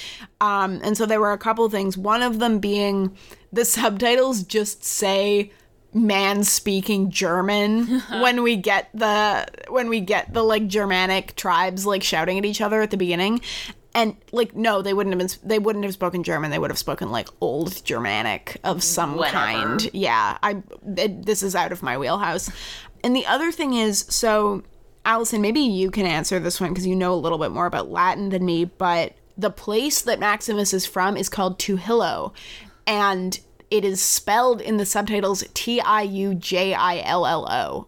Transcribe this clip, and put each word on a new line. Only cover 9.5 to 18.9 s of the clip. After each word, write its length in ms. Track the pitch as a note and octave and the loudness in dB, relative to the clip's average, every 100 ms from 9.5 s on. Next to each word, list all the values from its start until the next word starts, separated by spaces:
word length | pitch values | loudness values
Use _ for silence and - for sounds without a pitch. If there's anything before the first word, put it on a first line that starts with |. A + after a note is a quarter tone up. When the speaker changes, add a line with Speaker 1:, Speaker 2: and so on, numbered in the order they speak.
| - - | -10 -4
Speaker 1:
when 200 | B3+ A#3+ | -2 0
we 120 | A3+ | -2
get 340 | F#3 G3+ - | 0 0 0
the, 80 | F#3 | 0
like, 240 | A3 G#3+ G#3+ | 2 2 2
Germanic 680 | G3+ G3+ F#3 F#3 F#3+ F#3+ | 0 2 2 2 0 -2
tribes, 500 | - G3 E3+ F#3 F#3 | -6 0 2 2 0
like, 180 | G3+ G3 | 0 0
shouting 340 | - E3 E3 F#3+ | 0 0 0 0
at 60 | |
each 160 | G#3 G#3 | -2 0
other 200 | G#3 A3 | 0 2
at 100 | G#3+ | 0
the 40 | F#3+ | 0
beginning. 440 | F3+ E3+ F#3+ A#3+ - - - - _ | 0 0 0 0 -4 -10 -10 -14 _
And, 220 | F4 E4 - - | 0 0 -2 -6
like, 220 | A#3 A#3 | -2 -2
no, 280 | - A3+ G#3 | 0 0 2
they 100 | G3 | 0
wouldn't 260 | G3 G3 F3+ | 0 0 0
have 0 | F3+ - | -2 -4
been, 80 | - | -2
they 100 | A3 | 0
wouldn't 260 | G#3+ G#3 | 2 -2
have 100 | G3+ | -4
spoken 280 | F#3+ F#3 F3 | -4 -2 -2
German. 280 | F3 D#3+ D#3 | -2 -2 -2
They 80 | D3 | -2
would 120 | - | -2
have 80 | - | -4
spoken, 320 | - C#3+ F#2+ | -4 -6 -4
like, 160 | A2+ - - | -4 -6 -4
old 420 | - C3+ E3+ F#3 | -2 -2 -4 -6
Germanic 760 | - B2 A#2 G#2 A2+ F#2+ - - | -4 -2 0 0 0 -4 -6 -8
of 220 | E3 F#3 | -4 -2
some 320 | - | 0